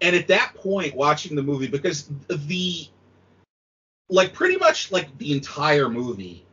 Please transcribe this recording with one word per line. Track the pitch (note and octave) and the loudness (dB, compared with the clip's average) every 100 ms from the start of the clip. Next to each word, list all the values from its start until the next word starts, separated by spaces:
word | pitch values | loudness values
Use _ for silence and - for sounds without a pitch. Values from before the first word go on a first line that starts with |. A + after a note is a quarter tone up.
And | F3 F3 | 2 2
at | - | 4
that | F#3+ B4 | 2 2
point, | - F#3+ G3 D#3 | -4 -4 -2 -2
watching | C3 C#3+ D3+ F#3 D3+ | 0 0 0 -2 -4
the | |
movie, | C#3 C#3 C3 | -2 -2 -2
because | C#3+ F3+ D#3 - C#3+ - | -2 -2 -4 -8 -12 -8
the, | E3 D3 F3+ F#3 E3+ D3 _ _ _ _ _ _ _ _ _ _ _ - | -8 -4 -4 -4 -6 -10 _ _ _ _ _ _ _ _ _ _ _ 0
like, | F#3 F#3 | 4 4
pretty | - F4+ F#4+ | 2 0 4
much, | E4 D#4+ - | 4 4 0
like, | F#3 - C#3 | -4 -4 -8
the | D3 | -2
entire | C#3 C3 C#3+ D3 D3 C3 | -2 -2 -2 2 4 4
movie | A#2 B2 G2 F2+ E2+ - | 0 -4 -6 -10 -16 -20